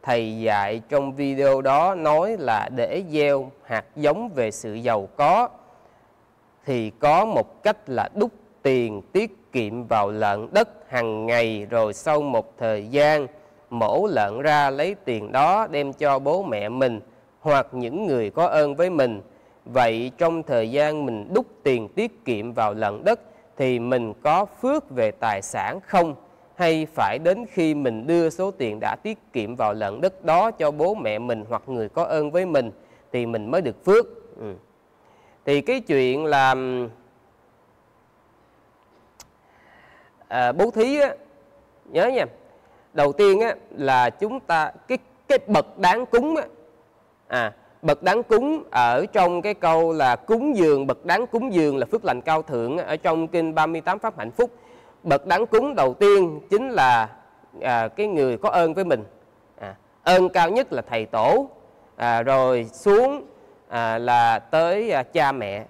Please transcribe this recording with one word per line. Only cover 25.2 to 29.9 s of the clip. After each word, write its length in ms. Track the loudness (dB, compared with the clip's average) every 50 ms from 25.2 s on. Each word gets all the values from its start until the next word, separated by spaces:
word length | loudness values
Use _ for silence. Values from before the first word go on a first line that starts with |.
| -4 -4 -4 -4
sản 380 | -6 -8 -8 -6 -6 -6 -8 -10 -10
không? 280 | 0 2 2 2 2 -2 -10 -18 _ _ _ _ _ _
Hay 300 | 0 0 2 2 0 -2 -4 -2
phải 240 | -2 -2 -2 -2 0 0
đến 220 | 0 0 0 -4 -8
khi 220 | -2 0 0 0 0
mình 340 | 0 -2 -2 -2 -4 -2
đưa 220 | 0 0 2 2 0
số 220 | -2 -2 -6 -6
tiền 280 | -4 -4 -6 -6 -4 -4
đã 160 | -4 -6 -6
tiết 380 | -6 -8 -10 -10 -10 _ _ -6
kiệm 220 | -6 -6 -6 -4
vào 180 | -2 -2 -2 0
lợn 280 | -2 -4 -6